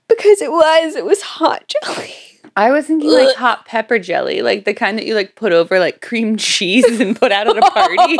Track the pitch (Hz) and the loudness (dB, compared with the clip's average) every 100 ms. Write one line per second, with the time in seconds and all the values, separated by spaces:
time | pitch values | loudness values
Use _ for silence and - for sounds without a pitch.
0 | _ 453 415 403 302 330 311 320 330 294 | _ 2 4 2 2 2 4 2 0 -6
1 | 180 403 - - 320 - - - - - | -2 -2 -4 -2 -2 -2 -6 -8 -6 -10
2 | - - - _ - - 220 294 302 320 | -12 -18 -20 _ -10 0 2 2 0 -2
3 | 294 320 508 - 247 220 - 233 220 233 | 2 4 4 2 -2 -2 -6 -8 -2 -4
4 | 180 143 135 - 240 202 202 208 226 220 | -2 -4 -4 -4 -2 -2 -4 -4 -4 -4
5 | - 214 196 _ 220 170 170 185 165 - | -4 -4 -4 _ 0 2 2 0 0 -4
6 | - 233 226 214 - - 180 214 247 233 | -8 -4 -2 -2 -2 -2 0 2 2 2
7 | 202 - 254 202 214 453 698 - 370 - | -2 0 0 0 0 2 2 2 0 2
8 | 349 | 2